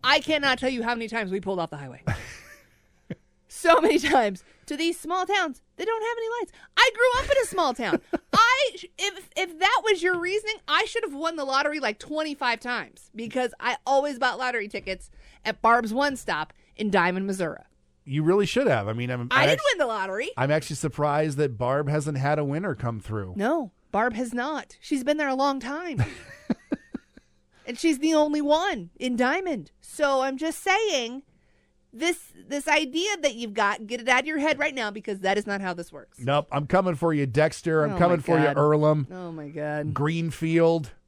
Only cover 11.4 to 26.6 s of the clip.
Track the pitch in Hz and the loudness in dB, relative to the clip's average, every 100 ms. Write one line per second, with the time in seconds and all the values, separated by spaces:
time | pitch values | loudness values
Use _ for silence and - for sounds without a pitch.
11.4 | 269 269 294 302 254 214 - 302 311 285 | -2 0 0 -2 -4 -6 -6 -4 -4 -2
12.4 | 254 226 247 240 147 - - 208 226 254 | -2 -2 -4 -6 -6 -14 -20 -12 -6 -4
13.4 | 247 - 240 247 - 277 285 254 247 233 | -4 -4 -6 -4 2 2 2 0 -2 0
14.4 | 254 240 208 214 190 190 - - - - | -2 -2 -4 -8 -8 -10 -10 -20 -20 -12
15.4 | - 220 226 233 233 226 285 269 - 160 | -8 0 4 4 4 0 0 0 -4 -4
16.4 | 156 - _ - 214 190 175 185 196 190 | -4 -10 _ -6 0 2 2 2 -2 -2
17.4 | 170 - - _ _ _ - 139 156 196 | -4 -6 -16 _ _ _ -6 0 4 4
18.4 | 202 - 262 127 101 113 123 123 120 262 | 4 2 4 2 0 -4 -4 -4 0 2
19.4 | 294 - 587 427 269 220 190 190 311 508 | 4 4 2 0 0 -2 -4 -4 -6 -2
20.4 | 135 151 - 151 156 - 147 147 156 139 | 0 0 -2 -6 -6 -2 0 0 0 0
21.4 | 147 110 123 139 147 151 147 143 135 151 | -2 0 0 0 0 -2 -2 -2 0 0
22.4 | 147 147 196 131 120 113 - 110 95 92 | 0 -2 -4 -4 -4 -6 -6 -6 -6 -4
23.4 | 208 330 233 _ _ 196 233 220 247 240 | 0 0 -2 _ _ -2 -2 -2 -6 -4
24.4 | 262 302 - - - 285 254 302 285 262 | -4 -6 -10 -18 -4 -2 0 0 0 2
25.4 | 277 269 233 285 349 240 110 - - - | 2 0 -4 -8 -8 -2 -2 -2 -18 -20
26.4 | - - | -4 -6